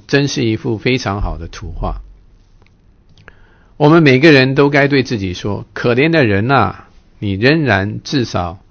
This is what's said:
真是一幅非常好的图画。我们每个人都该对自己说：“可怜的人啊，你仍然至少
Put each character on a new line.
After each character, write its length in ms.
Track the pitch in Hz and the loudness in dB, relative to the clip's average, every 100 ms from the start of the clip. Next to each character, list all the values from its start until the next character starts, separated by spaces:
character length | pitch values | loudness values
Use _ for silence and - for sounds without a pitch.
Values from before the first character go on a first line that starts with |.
| - | -2
真 200 | 139 143 | -2 0
是 160 | 151 | -2
一 140 | 120 110 | -2 -2
幅 220 | 131 110 | -4 -4
非 180 | 127 127 | -2 -2
常 240 | - 101 | -2 -4
好 160 | 90 80 | -6 -8
的 100 | 82 | -12
图 240 | - 90 | -14 -14
画。 300 | 82 87 76 - - _ _ _ _ _ _ _ _ _ _ - _ _ _ _ _ | -8 -8 -8 -14 -20 _ _ _ _ _ _ _ _ _ _ -20 _ _ _ _ _
我 120 | 147 | 4
们 120 | 165 | 6
每 180 | 151 131 | 6 6
个 120 | 160 | 6
人 240 | 139 131 135 | 4 2 2
都 140 | 143 | 2
该 180 | 143 139 | 2 2
对 160 | 139 | 0
自 140 | 123 120 | -2 -4
己 160 | 95 | -6
说 320 | 90 107 104 113 | -6 -8 -8 -10
：“可 200 | - 123 | -6 -2
怜 160 | 120 156 | 0 2
的 140 | 165 123 | 2 2
人 240 | 98 113 | 0 0
啊， 400 | 139 98 - - - _ _ | 0 0 -4 -20 -20 _ _
你 140 | 104 | -6
仍 300 | 95 120 160 | 0 2 2
然 360 | 143 98 98 113 | 2 0 0 -6
至 200 | - 147 | -6 -4
少 360 | 117 98 87 92 _ | -4 -4 -6 -10 _